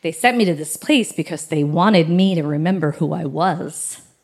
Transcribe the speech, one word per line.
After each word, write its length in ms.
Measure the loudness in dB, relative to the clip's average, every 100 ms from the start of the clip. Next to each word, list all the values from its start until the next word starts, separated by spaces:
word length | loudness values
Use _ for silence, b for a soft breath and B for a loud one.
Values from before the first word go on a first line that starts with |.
They 100 | -6
sent 240 | 0 2 4
me 80 | 2
to 80 |
this 220 | 0 -6 -8
place 360 | 0 2 2
because 340 | -4 -6 -8 -4
they 180 | -2
wanted 440 | 0 2 4 4 4
me 260 | 4 2
to 80 | 2
remember 500 | -2 -2 0 0 -2
who 200 | -2 -4
I 120 | -2
was. 760 | -4 -2 -2 -2 -6 -10 -12 -12 _ _